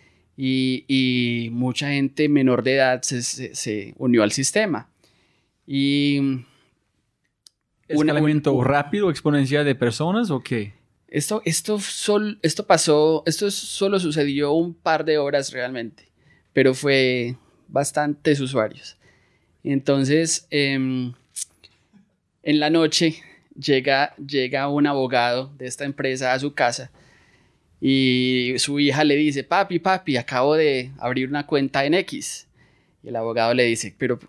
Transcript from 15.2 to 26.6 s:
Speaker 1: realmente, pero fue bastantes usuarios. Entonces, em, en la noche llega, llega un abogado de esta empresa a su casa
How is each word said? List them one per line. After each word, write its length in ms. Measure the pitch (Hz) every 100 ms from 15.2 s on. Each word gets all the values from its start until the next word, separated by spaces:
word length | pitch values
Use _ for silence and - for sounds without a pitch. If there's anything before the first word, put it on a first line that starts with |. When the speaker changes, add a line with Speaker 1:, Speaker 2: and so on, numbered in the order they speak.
| 139 147 135
Speaker 1:
realmente, 560 | 131 123 131 117 - _ _ _ _ _
pero 220 | - 131
fue 600 | 131 147 135 131 127 120 127 _ _ _
bastantes 720 | 139 139 - 147 147 165 143
usuarios. 560 | 131 135 107 - - - _ _ _ _ _ _
Entonces, 800 | - 139 135 139 135 151 165 - -
em, 640 | 147 139 135 131 127 123 123 _ - - _ _ _ _ _ _ _ _ _
en 180 | - 151
la 100 | 151
noche 460 | 165 160 - 165 156 - - _ -
llega, 580 | 143 135 131 135 147 -
llega 520 | 143 139 127 135 139
un 180 | 143 143
abogado 680 | 139 131 123 120 123 135 143
de 80 | 127
esta 180 | -
empresa 480 | 143 139 135 131 131
a 60 | 131
su 160 | 143
casa 360 | -